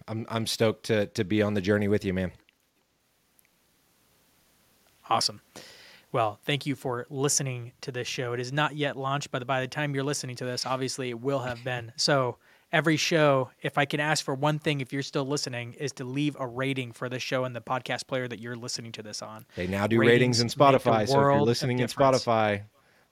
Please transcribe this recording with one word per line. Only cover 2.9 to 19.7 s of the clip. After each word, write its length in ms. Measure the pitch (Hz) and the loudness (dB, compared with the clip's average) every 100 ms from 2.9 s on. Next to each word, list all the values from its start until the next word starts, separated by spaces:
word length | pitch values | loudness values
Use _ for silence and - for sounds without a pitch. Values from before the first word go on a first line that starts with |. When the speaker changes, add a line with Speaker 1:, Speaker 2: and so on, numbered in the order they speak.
| _ _ _ _ _ _ _ _ _ _ _ _ _ _ _ _ _ _ _ _ _ - | _ _ _ _ _ _ _ _ _ _ _ _ _ _ _ _ _ _ _ _ _ -2
Speaker 2:
Awesome. 300 | 113 110 104 _ - - - - - _ | -2 -2 -6 _ -20 -20 -20 -20 -20 _
Well, 260 | 135 113 101 | -2 -2 -2
thank 200 | - 143 | -4 -4
you 100 | 147 | -4
for 320 | 131 139 120 120 | -6 -6 -6 -8
listening 600 | 143 143 - 139 123 120 - | -2 0 0 -2 -8 -12 -14
to 100 | - | -12
this 140 | 123 117 | -8 -8
show. 240 | - 123 | -6 -4
It 80 | 120 | -4
is 120 | 123 | -4
not 240 | 143 151 151 | 0 0 0
yet 200 | 143 123 | -4 -2
launched, 340 | 135 143 - | -4 -4 -4
but 160 | 135 123 | -6 -2
by 140 | 131 | -2
the 80 | 131 | -2
time 260 | 151 147 | -4 -4
you're 100 | 135 | -2
listening 320 | 135 143 131 120 | -2 -4 -6 -8
to 80 | |
this, 200 | 127 123 | -6 -6
obviously 460 | 123 131 131 - 127 | -4 -2 -4 -4 -6
it 100 | 117 | -4
will 200 | 127 139 | -2 -2
have 220 | 123 120 | -4 -6
been. 280 | 127 123 113 - | -6 -6 -8 -2
So 420 | - 143 123 - _ _ - | 2 2 0 -4 _ _ -2
every 240 | 160 156 151 | 0 2 2
show, 540 | - 165 151 135 123 _ | 2 4 6 4 0 _
if 140 | 147 - | -4 0
I 80 | |
can 160 | 143 147 | 0 0
ask 240 | 151 151 | 0 0
for 100 | - | -2
one 240 | 135 147 151 | -2 0 0
thing, 220 | 160 143 | -2 -2
if 120 | 127 | -2
you're 100 | 139 | -6
still 240 | 135 151 135 | -4 -4 -2
listening, 480 | 143 - 120 117 | -2 -4 -8 -10
is 180 | - 143 | -8 -8
to 120 | - | -8
leave 320 | 127 135 147 135 | -6 -2 -2 -2
a 80 | 127 | -8
rating 460 | 120 135 135 123 | -4 -2 -2 -6
for 160 | - 127 | -8 -8
the 100 | 127 | -6
show 260 | - 131 | -4 -2
in 80 | 127 | -2
the 80 | 120 | -6
podcast 460 | - 127 - 123 - | -6 -6 -4 -6 -4
player 220 | 131 123 | -4 -4
that 120 | 107 | -8
you're 160 | 120 123 | -10 -10
listening 360 | 120 - 117 | -8 -8 -10
to 100 | 110 | -14
this 200 | 107 104 | -12 -12
on. 220 | 107 110 - - | -12 -14 -14 -6
Speaker 1:
They 100 | |
now 200 | 90 | -4